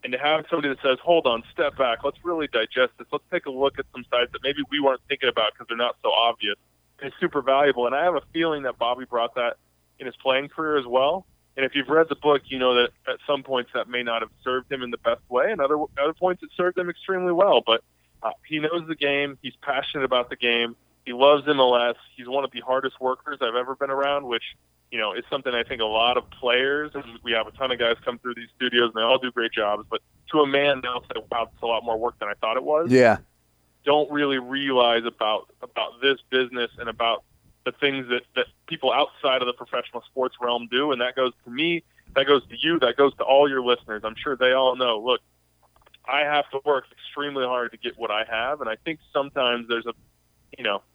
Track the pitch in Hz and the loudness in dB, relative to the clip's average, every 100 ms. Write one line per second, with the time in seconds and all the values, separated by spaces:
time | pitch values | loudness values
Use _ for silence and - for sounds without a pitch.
0 | 127 127 143 156 151 165 147 131 139 127 | -6 -4 0 0 0 -2 -2 -2 -2 -2
1 | - 170 143 117 - - 151 - 131 117 | 4 4 4 0 -4 -4 -4 0 0 0
2 | 143 - 170 170 147 113 113 - 127 _ | -4 -6 -6 -4 -2 -2 -2 0 0 _
3 | 120 147 _ 175 147 131 139 - 135 131 | -8 -8 _ -6 -6 0 0 0 -12 -12
4 | 120 123 123 113 127 143 139 147 139 127 | -2 0 0 -2 -4 -4 -4 0 2 0
5 | _ 139 131 120 107 - 120 117 120 - | _ -2 0 2 0 -2 -10 -2 -2 -2
6 | 113 104 117 117 104 101 _ _ _ _ | 0 4 2 0 -4 -8 _ _ _ _
7 | 139 - 175 147 127 135 147 127 123 135 | -14 -4 -2 -2 2 4 4 2 0 0
8 | 175 160 - 165 165 151 135 120 117 123 | 0 0 -4 -4 -2 -2 -4 -4 -2 -2
9 | 127 120 117 127 120 - _ _ _ _ | -4 -2 -2 -2 -4 -4 _ _ _ _
10 | 131 - 135 131 143 - 156 151 123 127 | -14 -6 0 0 0 -6 0 0 2 2
11 | 135 175 - _ _ - 135 143 131 156 | 2 0 -6 _ _ -4 -2 -2 2 2
12 | 160 143 151 143 - 131 127 123 120 _ | 2 2 2 2 0 -2 2 4 2 _
13 | - 127 - 143 135 131 120 123 104 123 | -8 -8 -2 -4 -2 -4 -4 -6 -6 -4
14 | 120 113 113 _ - 127 127 139 123 117 | -4 -4 -4 _ -4 -4 -4 -8 -8 -4
15 | - 117 _ 123 160 214 139 151 151 - | -2 -2 _ 0 2 2 0 0 -2 -2
16 | 143 160 180 180 151 - 180 180 180 170 | -2 0 -2 -2 -8 -2 -2 0 -4 -6
17 | - 190 180 170 202 139 113 110 - _ | -4 -2 0 4 6 6 4 0 0 _
18 | _ _ 113 - - 156 151 175 160 156 | _ _ -8 -8 -8 -4 -2 -4 -6 -4
19 | 143 139 143 135 131 - - 135 135 151 | -2 0 -2 -6 -14 -12 -6 -4 -4 -4
20 | 131 123 123 135 123 117 117 117 _ _ | 0 0 -2 -2 0 2 0 -6 _ _
21 | - 123 139 147 139 139 127 120 120 120 | -12 4 6 6 4 4 6 6 2 -2
22 | - - 123 135 135 120 117 131 135 - | -10 -20 -6 -4 -4 -8 -2 -2 -2 -4
23 | 127 127 - 143 123 117 123 131 139 135 | -4 -4 -6 -6 -2 -2 -4 -6 -4 -2
24 | 139 143 135 117 - - _ _ _ 120 | 0 -2 -2 -6 -6 -16 _ _ _ -4
25 | 107 98 117 143 135 120 117 127 110 110 | -4 -4 -6 -6 -4 -4 -4 -4 -2 2
26 | 117 123 - - 127 123 135 143 151 143 | 2 2 -4 -6 0 2 2 -2 -4 -10
27 | 127 117 123 113 107 - 135 120 117 117 | -14 -14 -4 -2 -2 -6 -4 0 0 0
28 | - 120 123 117 117 _ 127 123 117 110 | -4 -8 -8 -10 -14 _ 0 2 2 2
29 | 113 131 127 120 117 - 104 104 107 113 | 2 2 2 -4 -4 -2 0 -2 -4 -10
30 | _ _ - 156 143 139 143 135 123 123 | _ _ -2 2 4 4 2 0 -2 -8
31 | - 117 - 120 113 - 120 113 117 110 | -8 -12 -6 -6 -6 -6 -4 -2 -2 -2
32 | 120 - 104 104 110 120 139 151 165 127 | -4 -6 -8 -4 -2 -2 0 0 4 6
33 | 120 104 - _ _ _ _ _ - 151 | 8 6 -2 _ _ _ _ _ 2 2
34 | 147 147 143 135 123 135 139 127 120 117 | 2 0 0 0 -4 -6 0 4 4 4
35 | 117 - 110 107 - _ 127 - 110 120 | 0 -2 -2 -2 -6 _ -12 -8 -8 -2
36 | 135 131 _ 131 127 123 117 - 117 110 | -2 -2 _ -2 -2 -4 -8 -8 -12 -4
37 | 117 113 _ _ _ _ - - 143 135 | -2 -2 _ _ _ _ -10 -2 -2 -2
38 | 123 123 - - 120 _ - 160 131 120 | -4 -4 -4 -4 -4 _ -14 -4 0 2
39 | 147 - 143 131 123 123 123 127 - 120 | 0 -2 -2 0 -2 -6 -8 -8 -8 -12
40 | - 131 127 - 120 120 117 120 147 131 | -12 -4 -4 -2 -4 -4 -2 -2 -2 -2
41 | 123 123 127 - - 120 165 170 _ _ | -2 -2 -2 -4 -16 -4 -2 -2 _ _
42 | _ - 139 143 - 117 147 170 - - | _ -2 4 4 2 -6 -2 2 2 4
43 | 143 - - 135 143 135 123 120 - 107 | 2 4 4 6 6 2 0 0 -2 -8
44 | 110 110 147 127 127 131 131 127 127 110 | -8 -8 -6 0 2 4 2 2 0 0
45 | 117 120 _ _ _ _ _ _ _ _ | 0 -2 _ _ _ _ _ _ _ _
46 | - 135 147 147 143 135 147 139 - - | -4 -2 2 0 0 -4 0 0 -2 -20
47 | - - 143 139 127 123 120 113 120 - | -16 -8 -6 -4 -2 -2 -4 -6 -10 -8
48 | 113 107 110 113 120 151 123 110 - 160 | -4 -4 -2 -4 -4 -4 -6 -8 -8 -10
49 | _ 147 139 143 123 120 117 117 117 - | _ -4 -4 -2 0 -2 -2 -6 -6 -12
50 | _ _ _ _ _ - 120 101 _ | _ _ _ _ _ -8 -4 -4 _